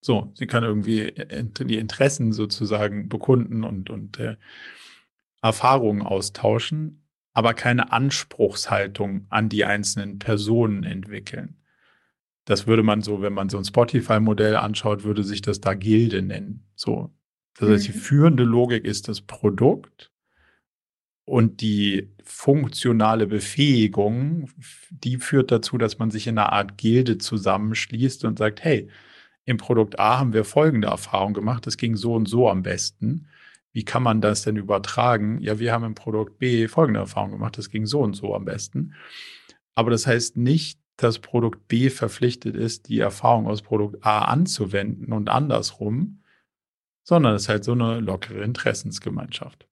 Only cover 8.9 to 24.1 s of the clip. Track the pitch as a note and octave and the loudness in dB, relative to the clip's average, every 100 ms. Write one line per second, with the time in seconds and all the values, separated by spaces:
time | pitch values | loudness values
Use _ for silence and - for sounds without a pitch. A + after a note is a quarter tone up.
8.9 | G2+ G2+ G2 G2+ G#2 A2 G#2+ G2 G#2 G2+ | -4 -6 -6 -2 -2 0 0 0 0 -2
9.9 | - G2+ G2+ - G#2 G#2 A#2 A#2 G2+ F#2+ | -6 -8 -8 -2 -2 2 2 2 0 -4
10.9 | G2+ G2 G#2 G2 - - - _ _ _ | -8 -10 -12 -12 -12 -14 -18 _ _ _
11.9 | _ _ _ _ _ - G2+ G2+ A2+ A2 | _ _ _ _ _ -2 0 4 4 6
12.9 | G#2 G#2 G#2 G2+ G2 G2 G2 F#2+ A2 A#2+ | 2 0 -4 -4 -2 -4 -4 0 2 4
13.9 | B2+ - A2 A2 G#2 G#2+ G#2+ G#2+ G#2+ A2 | 2 2 2 4 2 2 2 0 -4 -2
14.9 | G2+ G#2 G#2 G2 G2+ G2+ F#2+ G2 G2 G2 | -2 -2 -2 -2 -4 -4 -2 -2 -2 2
15.9 | A2 A#2 G2 F#2+ - - - _ - - | 4 4 0 -4 -6 -10 -14 _ -10 -4
16.9 | A2 - _ _ _ _ - G#2+ G#2 G2+ | -4 -6 _ _ _ _ -2 4 4 4
17.9 | - - C#3+ D#3+ C3 A#2+ A#2 B2 A#2+ G#2 | -6 2 6 6 6 4 4 4 0 -2
18.9 | G#2 - G#2 - - G#2 F#2+ C3 G3 - | -6 -8 -10 -12 -2 0 4 4 2 -6
19.9 | _ - _ _ _ _ _ _ _ _ | _ -20 _ _ _ _ _ _ _ _
20.9 | _ _ _ - B2+ A2+ G2+ A2 G#2 G2+ | _ _ _ -2 2 2 2 -2 0 0
21.9 | G2 - _ - - - C#3+ B2+ - B2+ | -2 -6 _ -20 -4 2 2 2 -2 0
22.9 | A#2 A2 A2+ G#2 G#2 - - D3 B2+ G#2+ | 4 4 2 0 -2 -4 2 4 6 4
23.9 | G2+ G2+ | 2 0